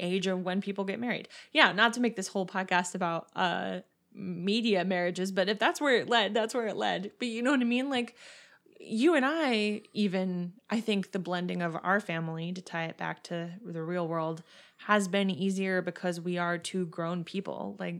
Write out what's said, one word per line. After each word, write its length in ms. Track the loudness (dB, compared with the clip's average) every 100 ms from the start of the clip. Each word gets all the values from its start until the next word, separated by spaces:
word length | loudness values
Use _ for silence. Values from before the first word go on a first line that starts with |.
age 240 | -2 0 0
of 160 | -2
when 200 | -2 -2
people 220 | -2 -4
get 140 | -4 -4
married. 300 | -4 -4 -8 -18 -2
Yeah, 200 | 6 6
not 200 | 8 4
to 60 | 4
make 160 | 0 0
this 120 | -4
whole 180 | -2 -2
podcast 480 | -4 0 0 0
about, 340 | -2 -2 -2 -4 -2
uh, 440 | 0 0 -4 -6 -10 _ _
media 720 | -12 -8 -4 0 2 2 2 2
marriages, 460 | 2 0 0 -2
but 180 | 0 0
if 80 | 2
that's 240 | 2 2
where 140 | 2 2
it 120 | 4
led, 240 | 4 4
that's 220 | 2 0
where 120 | 0 -2
it 100 | 0
led. 340 | 0 -2 -4 -6
But 100 | -4
you 140 | 0
know 80 | 2
what 100 | 4
I 40 |
mean? 260 | 4 2 0
Like, 260 | -2 -2 -8 -20 -20 -20 -20 _ -20
you 340 | -6 2 4
and 100 | 6 4
I, 560 | 2 2 2 2 -2 -4
even, 600 | 0 2 2 0 -2 -4 -8 -4
I 100 | -2
think 320 | 0 0 0
the 60 | -4
blending 420 | -2 -2 -2 -2
of 160 | -2 -2
our 180 | 0 0
family, 520 | 0 -4 -4 -6 -6
to 80 | -8
tie 220 | -8 -6 -6
it 100 | -6
back 260 | -6 -8
to 260 | -8 -6 -6 -10
the 200 | -10 -8
real 260 | -4 -2 -2
world, 340 | -2 -4 -6 -12 -20 -20 -6
has 280 | 2 4 4
been 200 | 2 2
easier 520 | 0 0 0 0 0
because 380 | -2 -4 -4 -2
we 160 | -2 -2
are 180 | 0 -2
two 300 | -2 -4 -4
grown 360 | -4 -4 -4
people. 520 | -4 -6 -6 -6 -8 -6
Like, 180 | -6